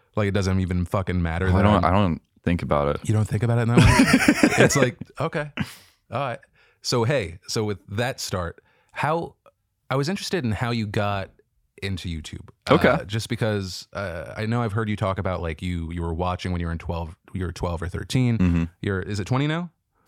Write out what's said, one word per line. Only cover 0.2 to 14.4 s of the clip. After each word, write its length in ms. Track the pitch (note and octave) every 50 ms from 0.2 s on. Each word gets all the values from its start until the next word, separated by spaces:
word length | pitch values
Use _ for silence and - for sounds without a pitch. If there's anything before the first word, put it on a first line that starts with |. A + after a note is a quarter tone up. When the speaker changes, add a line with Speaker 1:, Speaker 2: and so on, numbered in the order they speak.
| G#2 G2
Speaker 1:
it 40 | F#2+
doesn't 260 | G#2 F2+ F#2+ F#2 F#2+
even 260 | F#2 E2+ F#2 F2+ F2
fucking 380 | - - G2+ F#2+ - F2+ F2+ E2+
matter 240 | E2 D#2+ F2 F#2+
Speaker 2:
Oh, 40 | F#2
I 60 | F2+ G2
Speaker 1:
that 40 | G2+
Speaker 2:
don't, 120 | G#2 G#2
Speaker 1:
I'm 80 | F#2 -
Speaker 2:
I 60 | E2+ F2+
don't 260 | G2+ G#2 F2 D#2+ - - _ _ _ _
think 200 | - F2 E2+ -
about 340 | - D2+ D2 C#2+ C#2+ D2
it. 120 | - - -
Speaker 1:
You 60 | G#2
don't 100 | G#2+ G#2+ -
think 160 | - G#2+ A#2+
about 140 | A#2 A#2 A#2+
it 40 | A#2
in 60 | A#2
that 100 | A#2+ -
way? 840 | - - - - C4+ - - B3+ - - - - - - - - G3
Speaker 2:
<laughs> 0 |
Speaker 1:
It's 100 | - -
like, 220 | C#3+ C3 B2 - - - - - -
okay. 320 | C#3 E3 - D#3 D3 D3 - - - - - - - _ _ _ _ -
All 80 | - B2+
right. 220 | C#3+ B2+ - - - _ _ _ _ _ _ _ -
So, 220 | - C3+ A#2+ A2+
hey, 340 | A2 D3+ C3 G2 E2 F2 - -
so 160 | - - A#2 G#2+
with 160 | G#2 G2+ - - - G2+
that 220 | G#2+ A#2+ C3 - -
start, 420 | - - - F#2 F2 E2 - - _ _ _ _ _ _
how, 460 | - - - C#3+ D#3+ E3+ - - - _ _ _ _ _ _ _ _ _ _ -
I 40 | B2+
was 140 | C#3 C#3+ D#3+
interested 360 | G3 G3 - - G3+ F3 B2+
in 60 | A2+
how 220 | G#2 - B2 A#2 A#2+
you 160 | A#2 G#2+ G#2
got 420 | G2+ A2 G2+ G2+ G2+ G2 F#2+ - - _ _ _ _ _ _ _ _ -
into 280 | G2 G2 G2 F2+ - F2
YouTube. 400 | E2 D#2+ - - - - - - - _ _ -
Uh, 60 | C3+
Speaker 2:
Okay. 240 | - - C3+ C3 - -
Speaker 1:
just 220 | F#2 G#2+ A2+ - -
because, 580 | A#2+ - A#2+ A2 G#2 G2+ F#2+ F#2 F2 - - - -
uh, 420 | F#2+ G2+ F#2 E2+ F2 C#2+ A#1 -
I 100 | -